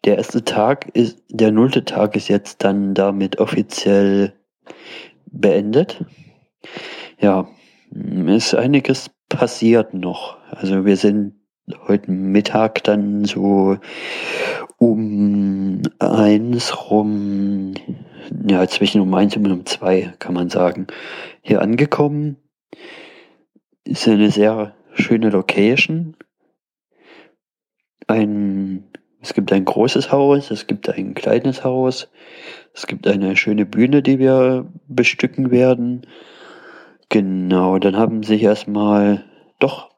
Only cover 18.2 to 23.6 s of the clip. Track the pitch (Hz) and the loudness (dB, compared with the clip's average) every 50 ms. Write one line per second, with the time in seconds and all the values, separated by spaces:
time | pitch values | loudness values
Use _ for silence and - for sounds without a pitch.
18.2 | - - 85 - - 101 98 90 92 92 - - 104 98 - 107 95 95 95 92 | -14 -12 -10 -6 0 0 2 2 2 0 0 0 0 2 2 2 2 2 2 2
19.2 | 101 101 - 110 104 98 95 87 85 - - - 101 92 92 95 87 90 87 _ | 2 0 0 0 0 0 0 -2 -4 -10 -10 -4 -2 0 0 0 0 -4 -12 _
20.2 | - - 90 90 87 87 - 92 90 87 87 - 95 - - - - - - - | -8 -6 -4 -4 -4 -2 0 0 0 0 0 -4 -10 -12 -12 -16 -16 -16 -16 -16
21.2 | - - - _ _ - 107 - - 104 117 - 147 143 - - 147 147 147 147 | -16 -18 -20 _ _ 0 0 2 2 0 2 0 0 0 2 0 0 0 0 -2
22.2 | 147 151 139 _ _ _ _ _ _ _ - - - - - - - - - - | -4 -4 -6 _ _ _ _ _ _ _ -20 -20 -20 -20 -20 -20 -20 -20 -20 -20
23.2 | - _ _ _ _ _ _ _ | -20 _ _ _ _ _ _ _